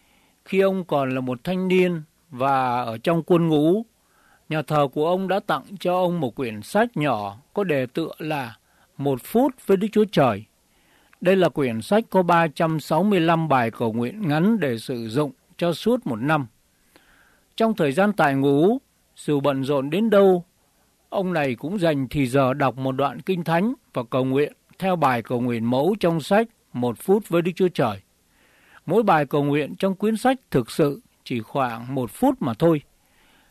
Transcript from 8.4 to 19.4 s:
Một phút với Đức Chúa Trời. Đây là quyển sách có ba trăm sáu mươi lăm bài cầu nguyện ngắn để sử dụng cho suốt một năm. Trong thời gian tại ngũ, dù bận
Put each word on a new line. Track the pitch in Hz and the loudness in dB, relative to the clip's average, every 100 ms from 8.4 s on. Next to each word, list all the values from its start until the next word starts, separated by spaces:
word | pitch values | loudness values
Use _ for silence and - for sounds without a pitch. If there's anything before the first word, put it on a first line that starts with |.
| 120 110 _ _ _ - | -8 -14 _ _ _ -6
Một | 139 131 | -2 -2
phút | - 220 277 - - | -2 0 0 -2 0
với | 196 | 0
Đức | 208 | 2
Chúa | 208 214 | 0 2
Trời. | - 131 101 110 _ _ _ _ _ _ - | 2 2 0 -8 _ _ _ _ _ _ -4
Đây | 175 190 | 2 4
là | 170 | 2
quyển | 156 131 113 | 2 -2 -2
sách | - 208 233 | 0 0 2
có | 190 | 0
ba | 175 170 165 | 2 2 2
trăm | - 165 160 | 0 -2 -2
sáu | - 160 | 0 0
mươi | 202 196 | 2 2
lăm | 165 165 160 | 2 2 2
bài | 135 117 | 2 0
cầu | - 120 | -2 -4
nguyện | 110 120 208 190 | -2 -4 -4 -2
ngắn | 147 190 226 | 2 2 2
để | 147 117 | 0 -4
sử | - 127 113 | -6 -8 -4
dụng | 117 147 - _ - | -2 -2 -6 _ -6
cho | 175 | -4
suốt | 160 214 247 202 | -2 -2 -2 -2
một | 110 | -4
năm. | 135 156 123 _ _ _ _ _ _ _ _ _ _ - | 0 0 -2 _ _ _ _ _ _ _ _ _ _ -2
Trong | 220 220 | -2 0
thời | 156 | 0
gian | 139 208 | 2 0
tại | 196 151 135 | 2 2 2
ngũ, | 139 139 175 254 _ _ _ - | 2 4 4 2 _ _ _ -12
dù | - | -2
bận | 147 | 0